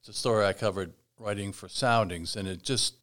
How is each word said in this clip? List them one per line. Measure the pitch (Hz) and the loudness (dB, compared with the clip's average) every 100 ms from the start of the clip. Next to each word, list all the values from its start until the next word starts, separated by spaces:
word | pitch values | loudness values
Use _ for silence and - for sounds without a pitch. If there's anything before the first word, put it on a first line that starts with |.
It's | - | -14
a | |
story | 104 127 110 101 | -4 2 4 4
I | |
covered | 95 110 95 90 - _ _ | 2 0 -2 -6 -10 _ _
writing | 107 101 101 | -6 -4 -4
for | - 95 | -8 -10
Soundings, | - 127 117 98 87 85 107 | -2 4 4 2 -2 -6 -6
and | 95 | -4
it | 90 | -6
just, | - 123 - - | -2 0 0 -4